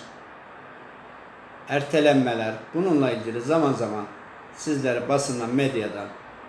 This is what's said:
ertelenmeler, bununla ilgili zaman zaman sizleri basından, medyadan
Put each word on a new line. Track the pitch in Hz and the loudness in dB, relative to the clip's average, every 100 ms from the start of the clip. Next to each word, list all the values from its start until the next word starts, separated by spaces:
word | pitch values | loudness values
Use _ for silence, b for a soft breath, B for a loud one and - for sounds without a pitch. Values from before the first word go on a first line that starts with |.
| - - - - - - - - - - - - - - - - - | -12 -18 -20 -20 -20 -20 -18 -18 -18 -18 -18 -18 -18 -20 -18 -14 -2
ertelenmeler, | 143 139 156 147 135 127 113 110 113 - | -2 2 4 6 6 4 0 -2 -4 -6
bununla | 165 185 151 127 | 0 4 4 4
ilgili | 113 110 120 | 0 -4 -4
zaman | 123 165 143 | 2 4 4
zaman | 120 110 104 104 - - - - - | 2 0 -4 -6 -12 -18 -18 -18 -8
sizleri | 156 139 127 120 123 | -2 0 2 2 2
basından, | 139 143 123 117 | 2 2 -2 0
medyadan | 131 135 120 104 101 101 - - - | 2 2 2 -2 -6 -10 -12 -18 -18